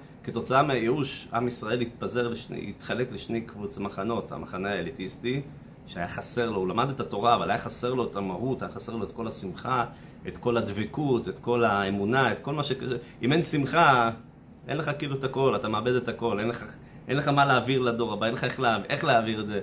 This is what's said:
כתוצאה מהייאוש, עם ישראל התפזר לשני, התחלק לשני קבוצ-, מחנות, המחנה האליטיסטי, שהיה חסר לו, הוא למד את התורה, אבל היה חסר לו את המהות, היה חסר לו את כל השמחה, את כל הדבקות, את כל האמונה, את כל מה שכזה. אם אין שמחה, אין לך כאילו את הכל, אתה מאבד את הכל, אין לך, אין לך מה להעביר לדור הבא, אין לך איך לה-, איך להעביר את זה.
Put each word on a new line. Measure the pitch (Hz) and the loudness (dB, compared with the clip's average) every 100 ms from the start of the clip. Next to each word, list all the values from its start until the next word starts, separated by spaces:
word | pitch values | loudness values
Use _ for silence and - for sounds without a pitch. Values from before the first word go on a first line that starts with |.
| - - | -8 -14
כתוצאה | - 113 113 131 | -8 -4 2 4
מהייאוש, | 147 123 113 151 135 - - | 4 2 2 2 -2 -6 -4
עם | 117 123 | -2 -2
ישראל | 120 107 123 | -2 -2 -2
התפזר | 117 - 98 120 120 | -2 -4 -4 -2 -2
לשני, | 113 - 85 82 | -4 -8 -8 -8
התחלק | - - 110 127 | -10 -6 -4 -4
לשני | 123 - 117 113 | -6 -4 -4 -6
קבוצ-, | 104 101 - | -8 -8 -6
מחנות, | 101 - 101 110 - | -6 -4 -2 -2 -4
המחנה | - 82 90 98 | -8 -8 -6 -2
האליטיסטי, | 98 82 - 92 - 117 139 143 - - - - | -2 -4 -6 -10 -6 -4 -4 -6 -14 -18 -20 -12
שהיה | 90 87 | -6 -6
חסר | - - 120 113 | -6 -4 -2 0
לו, | 101 | 0
הוא | 92 | 0
למד | 90 135 | 0 0
את | 135 | -2
התורה, | 107 104 117 | -4 0 4
אבל | 110 87 | 4 4
היה | 113 | -2
חסר | 113 - 123 | -4 -4 -2
לו | 127 110 | 0 -2
את | 101 | -2
המהות, | 98 92 127 123 | -4 -2 -2 -2
היה | 92 | -4
חסר | 95 - 113 | -8 -8 -6
לו | |
את | 98 | -6
כל | - 110 | -6 -6
השמחה, | 110 135 - 127 127 117 - - - - | -6 -8 -6 -2 0 -2 -6 -18 -14 -12
את | - | -4
כל | 120 117 | 0 2
הדבקות, | 101 98 110 - 147 120 90 | 0 -2 -4 0 2 2 0
את | - | -4
כל | - 120 | 0 4
האמונה, | 113 101 95 101 101 131 127 | 4 4 2 2 2 4 4
את | 101 | 2
כל | - | -2
מה | 151 | -2
שכזה. | 139 127 123 120 - - | -2 -4 -4 -6 -8 -2
אם | 117 | 2
אין | 160 | 2
שמחה, | 151 151 135 160 160 127 117 113 - - - - 123 | 2 0 2 6 8 8 4 0 -10 -20 -20 -14 -6
אין | 120 | -4
לך | 147 139 | -2 -4
כאילו | 147 | -4
את | 135 | -2
הכל, | 135 135 135 104 | -2 2 4 4
אתה | 107 | 0
מאבד | 107 120 | 0 2
את | 127 120 | 2 0
הכל, | 110 117 101 | -2 0 0
אין | 113 | -2
לך, | 117 - - - - - | -4 -8 -14 -18 -12 -4
אין | 135 | 0
לך | 143 | 4
מה | 143 | 4
להעביר | 139 127 113 131 | 6 6 4 2
לדור | 123 113 113 | 2 2 0
הבא, | 101 110 | 0 0
אין | |
לך | 120 | 0
איך | 123 127 | -2 2
לה-, | 123 107 98 | 2 2 0
איך | 143 | 0
להעביר | 160 120 110 107 | 4 4 4 0
את | 107 | -2
זה. | 101 | -4